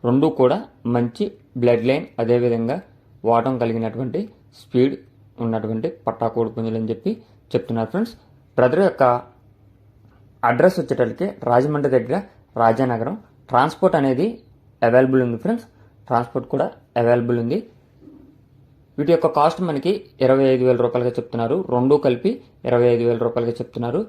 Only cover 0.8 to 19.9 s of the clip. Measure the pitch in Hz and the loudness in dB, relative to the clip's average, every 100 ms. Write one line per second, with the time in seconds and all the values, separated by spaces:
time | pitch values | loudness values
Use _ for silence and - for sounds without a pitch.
0.8 | 117 120 120 - 208 - _ 127 120 117 | -4 -2 -2 -4 -8 -8 _ 0 2 2
1.8 | 120 143 139 - 113 120 120 117 117 160 | 0 -2 -6 -6 0 0 2 -2 -2 -6
2.8 | - _ _ _ 110 117 123 127 117 113 | -10 _ _ _ 0 2 0 -2 -2 -2
3.8 | 113 113 131 165 214 _ _ _ - 123 | -6 -6 -8 -6 -8 _ _ _ -4 0
4.8 | 135 135 - _ _ - 117 110 107 110 | 0 0 -16 _ _ -8 -6 -4 -4 -4
5.8 | 151 - - - 113 117 113 113 113 113 | -6 -6 -8 -4 -4 -2 -4 -4 -6 -4
6.8 | 110 110 190 220 - _ _ - - 113 | -6 -6 -6 -8 -14 _ _ -6 -4 -4
7.8 | 113 180 226 - _ _ _ - 127 160 | -4 -4 -6 -8 _ _ _ 2 2 4
8.8 | 190 - 127 123 - _ _ _ _ _ | 0 2 0 0 -6 _ _ _ _ _
9.8 | _ _ _ _ _ _ 123 123 180 185 | _ _ _ _ _ _ 0 4 2 2
10.8 | - 127 117 113 190 - 120 120 143 151 | -4 0 -2 -2 -6 -6 2 2 2 -2
11.8 | 143 127 113 175 - _ _ 117 113 113 | 0 0 0 -6 -6 _ _ 2 2 2
12.8 | 131 117 117 214 - _ - 123 151 - | 0 -2 -4 -8 -14 _ -2 0 0 0
13.8 | 185 170 139 127 208 233 _ _ _ _ | 0 2 0 0 -2 -6 _ _ _ _
14.8 | 117 123 131 131 123 117 180 233 - _ | 4 4 4 2 0 -4 -4 -6 -8 _
15.8 | _ _ - 120 123 131 135 139 165 - | _ _ -2 -2 -2 -8 -6 -4 -4 -8
16.8 | _ - 117 120 120 120 117 185 - _ | _ -2 2 2 0 -2 -2 -4 -6 _
17.8 | _ _ - - - _ _ _ _ _ | _ _ -20 -20 -20 _ _ _ _ _
18.8 | _ - 147 165 165 151 156 170 180 143 | _ -6 2 2 2 2 2 0 -4 -2
19.8 | 170 | -2